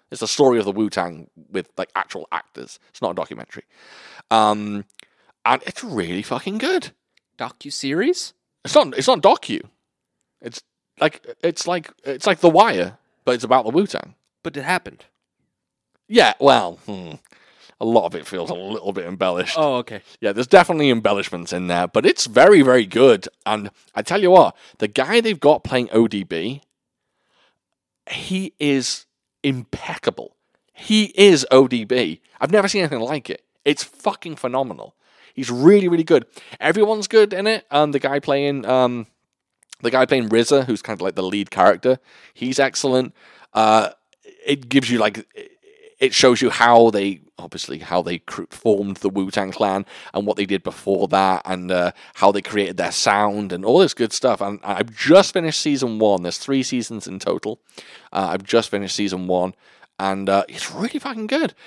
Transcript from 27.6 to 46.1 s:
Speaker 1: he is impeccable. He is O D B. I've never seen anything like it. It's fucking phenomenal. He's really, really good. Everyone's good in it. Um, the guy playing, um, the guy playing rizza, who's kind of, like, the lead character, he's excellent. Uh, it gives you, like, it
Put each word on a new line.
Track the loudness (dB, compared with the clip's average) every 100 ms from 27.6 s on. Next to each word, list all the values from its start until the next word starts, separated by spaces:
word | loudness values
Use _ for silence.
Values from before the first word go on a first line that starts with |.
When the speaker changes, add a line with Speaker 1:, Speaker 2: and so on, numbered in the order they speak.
| _ _ _ _ -14
Speaker 1:
he | -14 -8 -6 -6 -4
is | -2 0 -2 -8 -14 _ _ _
impeccable. | -6 -6 -10 -12 -12 -8 -8 -8 -12 _ _ _ _
He | -14 -2 0 0 6
is | 6 6 6
O | 4 4
D | 0
B. | -2 -2 -2 -6 _ -8
I've | 0
never | 0 0
seen | -2
anything | -4 -4
like | -6 -8 -8
it. | -14 _ _
It's | -2 -2
fucking | -6 -8 -6 -6 -12 -10
phenomenal. | -6 -4 -6 -10 -18 _ _ _ _
He's | -10 -8
really, | 2 6 6 4
really | 0
good. | 4 2 2 -12 -20 -4
Everyone's | -2 2 0 0 2
good | 2 4
in | 0 -4
it. | -4 -2
Um, | 0 2
the | 0
guy | -2 -4
playing, | -2 0 0 -4 0
um, | 2 2 -2 -12 _ _ _ _ _ _ -8
the | -2
guy | 0
playing | 2 0 2
rizza, | 0 2 0
who's | 0 -6
kind | -6 -8
of, |
like, | -6
the | -6
lead | -4 -6 -4
character, | 4 4 4 0 -2 _ _ -20
he's | _ -4 -2
excellent. | -2 -2 -2 -2 -2 -10 _ _ _
Uh, | 2 4 4 2 -6 _ _ -20 _
it | -4 -4 0
gives | 0 2
you, | 0
like, | 0 -4 -14 -20 -20 _ _ _ -20 _
it | 0